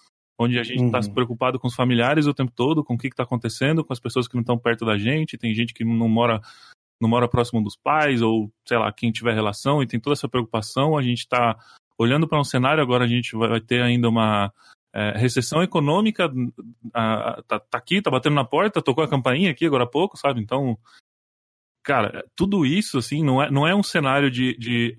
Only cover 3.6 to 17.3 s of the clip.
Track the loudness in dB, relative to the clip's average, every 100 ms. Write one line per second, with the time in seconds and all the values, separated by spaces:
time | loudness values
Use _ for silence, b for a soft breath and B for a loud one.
3.6 | 0 0 -2 -6 -4 -2 -2 -2 0 0
4.6 | 0 -2 0 0 0 -2 -4 -6 -4 -2
5.6 | -4 -4 -2 0 2 2 2 0 -4 B
6.6 | B B _ -4 0 2 2 0 0 -2
7.6 | -4 -4 -2 0 2 2 2 0 -2 _
8.6 | -2 -2 -2 -2 -4 -2 -2 0 0 -2
9.6 | 0 0 0 -4 -2 -2 -2 -4 -2 -4
10.6 | -4 -2 0 0 -2 -4 -2 0 0 -2
11.6 | B B _ -2 2 2 2 0 0 0
12.6 | 2 2 2 2 2 0 -2 -2 0 0
13.6 | 0 0 2 2 2 2 2 2 0 b
14.6 | b b _ -6 -4 0 0 0 -2 -2
15.6 | 0 0 0 2 0 0 -2 -2 -6 -8
16.6 | -20 -18 -8 -2 0 0 -4